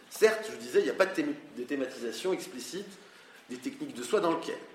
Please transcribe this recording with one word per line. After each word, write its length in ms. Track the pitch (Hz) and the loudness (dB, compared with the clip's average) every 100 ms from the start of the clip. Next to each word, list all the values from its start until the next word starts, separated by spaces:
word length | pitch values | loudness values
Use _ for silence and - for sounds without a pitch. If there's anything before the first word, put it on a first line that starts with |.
| - | -16
Certes, 360 | - 214 - - | 6 6 6 -4
je 60 | |
vous 60 | 120 | -8
disais, 220 | 120 151 | 2 4
il 40 | |
n'y 60 | - | 4
a 40 | |
pas 120 | - 185 | 4 4
de 80 | |
thé-, 100 | 165 147 139 - 123 | 2 0 -2 -8 -8
de 60 | |
thématisation 680 | 123 139 127 117 117 110 185 | -4 -2 -2 -4 -6 -2 -2
explicite 540 | 180 - 127 - 180 196 - - - - - - | -2 -4 -10 -8 -8 -10 -14 -20 -20 -20 -20 -12
des 60 | 127 | -8
techniques 380 | 139 - 147 | -6 -6 -8
de 80 | 120 | -6
soins 180 | 123 214 | 0 2
dans 100 | 175 | 4
le 100 | 156 | 2
care. 160 | - - - | -2 -8 -10